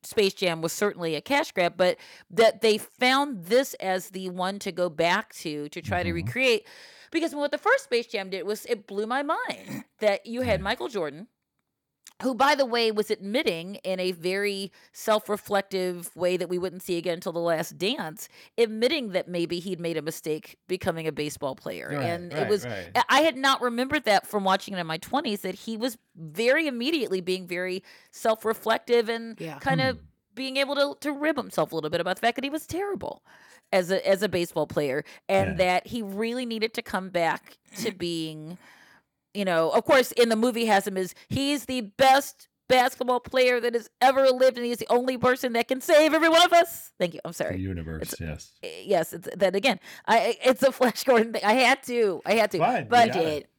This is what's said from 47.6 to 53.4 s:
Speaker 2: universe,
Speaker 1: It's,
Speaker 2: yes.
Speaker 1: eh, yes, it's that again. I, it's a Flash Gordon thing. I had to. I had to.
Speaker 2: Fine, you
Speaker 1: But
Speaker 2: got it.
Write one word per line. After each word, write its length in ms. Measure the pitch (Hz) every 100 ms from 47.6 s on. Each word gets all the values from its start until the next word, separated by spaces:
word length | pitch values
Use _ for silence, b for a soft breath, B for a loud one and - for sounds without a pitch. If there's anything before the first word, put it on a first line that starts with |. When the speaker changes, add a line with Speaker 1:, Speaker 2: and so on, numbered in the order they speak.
Speaker 2:
universe, 500 | 95 87 80 80 -
Speaker 1:
It's, 80 | -
Speaker 2:
yes. 320 | 80 76 - _
Speaker 1:
eh, 200 | 92 82 104
yes, 280 | 185 160
it's 160 | 175 -
that 220 | 180 190 190
again. 240 | 254 190 B B -
I, 320 | 226 226 220
it's 180 | - 254
a 80 | 269
Flash 320 | - 247 - -
Gordon 260 | 233 226
thing. 140 | 208 202
I 80 |
had 280 | 262 240 262
to. 380 | - 240 214 151 -
I 80 |
had 180 | 220 214
to. 60 | 180
Speaker 2:
Fine, 260 | 175 240
you 60 | 120
Speaker 1:
But 240 | 240 226
Speaker 2:
got 100 | 180
it. 260 | 160 147